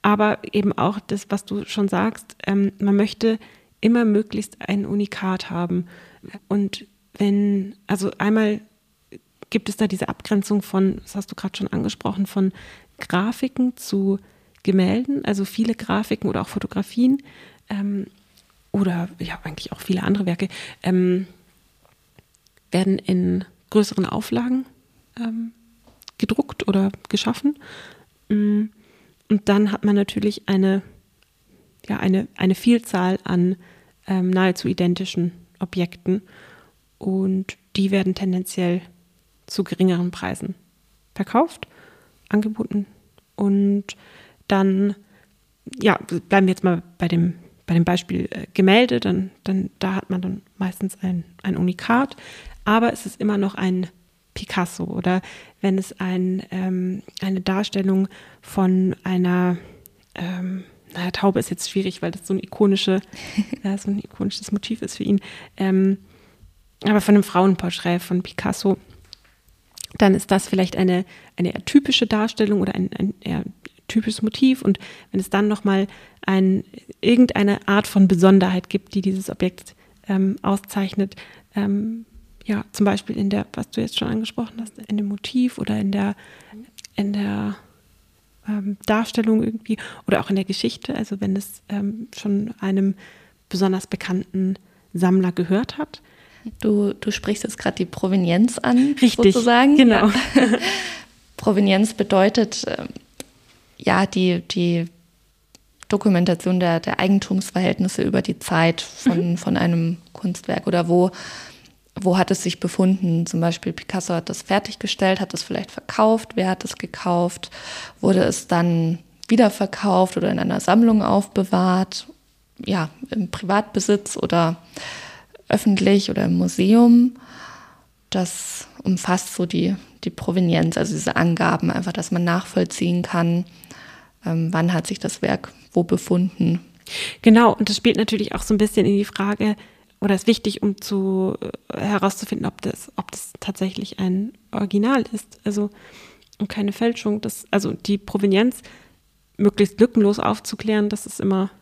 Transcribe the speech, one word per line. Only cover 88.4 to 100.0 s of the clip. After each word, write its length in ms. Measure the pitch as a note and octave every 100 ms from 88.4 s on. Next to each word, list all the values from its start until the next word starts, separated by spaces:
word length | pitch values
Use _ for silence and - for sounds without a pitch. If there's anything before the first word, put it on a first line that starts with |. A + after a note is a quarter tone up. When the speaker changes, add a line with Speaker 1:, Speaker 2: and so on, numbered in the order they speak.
| -
Speaker 1:
ähm, 300 | G#3 G3 G3+ -
Darstellung 580 | G#3+ A3+ - A3 A3
irgendwie 340 | A3+ A3 - A3 - - -
oder 140 | G3
auch 80 | -
in 60 | G3
der 100 | F#3+
Geschichte, 500 | F#3+ A#3 - - C4+
also 240 | G#3+ G3
wenn 160 | G3+ F#3+
es, 260 | G3 - -
ähm, 380 | G3+ G3+ A3 A3+ -
schon 360 | G#3 G3+ G#3+ -
einem 360 | G3 G3 G3 F#3+ - - _ _ _
besonders 360 | F3+ F#3+ F#3+ -
bekannten 680 | F#3+ - F#3 - F#3+ F#3 F#3+ _ _ _
Sammler 380 | F3 F3+ F#3+ F#3
gehört 460 | F3 F3 F#3+ B3+ -
hat. 240 | D4+ - _ _ - - A3+ -
Speaker 2:
Du, 320 | A3 G#3 G3+
du 180 | - -
sprichst 320 | - - G#3
jetzt 140 | - -
gerade 160 | - -
die 100 | F3
Provenienz 720 | - F#3+ F#3+ E3+ F3 A#3+ -
an, 360 | - B3 C#4 C#4
Speaker 1:
Richtig, 320 | B3 - G#3+
Speaker 2:
sozusagen. 420 | A#3+ A#3 A#3+ C4+ D4
Speaker 1:
genau. 320 | B3 G3+